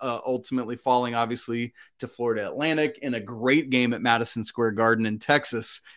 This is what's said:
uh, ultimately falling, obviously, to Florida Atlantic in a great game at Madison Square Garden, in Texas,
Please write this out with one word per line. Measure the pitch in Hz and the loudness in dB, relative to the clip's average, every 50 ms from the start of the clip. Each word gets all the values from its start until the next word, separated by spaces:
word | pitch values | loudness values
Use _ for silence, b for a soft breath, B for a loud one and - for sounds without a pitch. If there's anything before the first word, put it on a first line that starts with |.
uh, | 135 123 120 - - | -6 -6 -6 -4 -2
ultimately | 131 127 123 - - 131 127 113 110 120 | -2 -4 -4 -4 -4 -4 -4 -4 -6 -8
falling, | - - 131 123 123 123 120 120 | -4 2 2 4 4 2 0 0
obviously, | 117 117 110 120 - - 120 117 117 120 120 b b b b b - | 0 0 -2 -2 -6 -6 -4 -4 -4 -4 -6 b b b b b -12
to | - - | -12 -12
Florida | - - 120 117 110 107 101 87 | -6 -4 -2 -2 -2 -2 -4 -6
Atlantic | - 135 151 160 156 151 151 151 147 - | -4 -4 -2 0 2 2 0 0 -2 -6
in | 143 131 120 | -6 -4 -4
a | 117 | -4
great | 98 117 120 110 120 131 143 160 143 131 | -6 -8 -8 -2 2 4 4 4 4 4
game | 131 127 123 120 | 2 4 4 4
at | 120 87 | 2 2
Madison | 110 120 117 117 117 - - 117 107 | 2 4 4 4 2 -2 -4 -6 -6
Square | - - 123 117 110 | -4 0 0 0 2
Garden, | 104 110 113 113 117 110 113 | 2 2 4 4 4 2 2
in | 107 110 110 | -2 -2 -2
Texas, | - - 143 143 - - 120 110 - - - - b b b | 2 2 2 2 2 -2 -6 -6 -4 -6 -6 -8 b b b